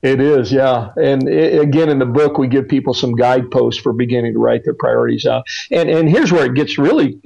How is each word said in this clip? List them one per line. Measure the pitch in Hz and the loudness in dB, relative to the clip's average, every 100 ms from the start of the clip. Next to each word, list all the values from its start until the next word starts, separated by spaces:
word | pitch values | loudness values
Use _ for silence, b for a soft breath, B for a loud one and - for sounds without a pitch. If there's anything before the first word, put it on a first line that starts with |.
It | 135 131 | 0 2
is, | 139 147 110 | 4 2 2
yeah. | 135 131 123 107 - | 2 2 0 -4 -2
And | 147 131 135 | 0 0 0
i-, | 156 160 160 | 0 2 2
again, | 147 143 160 | 2 2 2
in | 139 | 0
the | 127 | 0
book, | 120 147 147 | 0 0 0
we | 127 | 0
give | 135 131 | 0 0
people | 139 135 | -2 -2
some | 127 123 | -4 -2
guideposts | 117 123 131 123 131 120 120 | 0 2 2 0 0 0 -2
for | - | -4
beginning | 117 120 120 117 | -2 -2 -2 -2
to | 113 | 0
write | 117 120 | 0 0
their | 117 | -2
priorities | 113 123 120 120 117 | -4 -2 0 0 -2
out. | - 120 - B B | -2 -4 -6 B B
And, | - 170 | -2 0
and | 160 160 | 0 2
here's | 196 302 | 2 2
where | 170 | 2
it | 131 | 0
gets | 127 143 - | 0 -4 0
really | 143 156 139 - | 0 2 0 -2